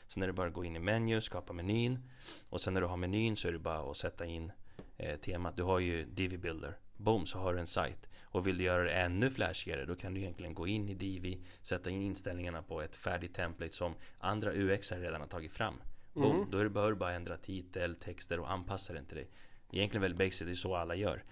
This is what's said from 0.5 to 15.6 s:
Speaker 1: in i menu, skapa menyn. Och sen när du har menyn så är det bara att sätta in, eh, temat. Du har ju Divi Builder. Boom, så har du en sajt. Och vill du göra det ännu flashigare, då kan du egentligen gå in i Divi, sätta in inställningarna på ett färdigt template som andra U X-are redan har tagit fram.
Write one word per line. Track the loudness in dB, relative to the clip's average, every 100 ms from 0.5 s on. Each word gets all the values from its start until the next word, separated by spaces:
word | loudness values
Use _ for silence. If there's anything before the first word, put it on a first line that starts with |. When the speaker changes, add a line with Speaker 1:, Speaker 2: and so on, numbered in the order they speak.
| 0 -4
Speaker 1:
in | -2
i |
menu, | 2 4 4 2
skapa | 0 -4 -4
menyn. | -4 2 4 4 0 -4 -14 -14 -14 -4
Och | -2
sen | 2
när | 4
du | 2
har | 2
menyn | 2 4 4 2
så | 0
är |
det | 0
bara | 0 -2 -2
att | -2
sätta | -4 -4 -4
in, | -4 -4 -8 -12 -12 -12 -8
eh, | -4 -4
temat. | -2 -2 -2 0
Du |
har | 4 4
ju | 4 0 -2
Divi | 0 0 0
Builder. | -4 -4 -6 -8 -12 0
Boom, | 4 4 4
så | 0
har | 2
du | 2
en | 2
sajt. | 2 2 -2 -10 -14
Och | -4 0 2
vill | 4
du |
göra | 4 6
det | 6
ännu | 4 4 4 2
flashigare, | 2 0 0 -2 -2 -2
då | -4
kan | -2
du | -4
egentligen | -4 -6 -6
gå | -2 0
in | 0 0
i |
Divi, | -2 -4 -2 -4 -4 -8 -10
sätta | -4 -2 -2
in | -2
inställningarna | 0 -2 -4 -4 -4 -6
på | -6 -4
ett | -6 -4
färdigt | -2 -2 -2 -4
template | -4 -4 -6
som | -2 -4 -4 -10 -4
andra | -2 0 0
U | 2 4
X-are | 4 2 -2
redan | -2 -4
har | -4
tagit | -6 -6
fram. | -2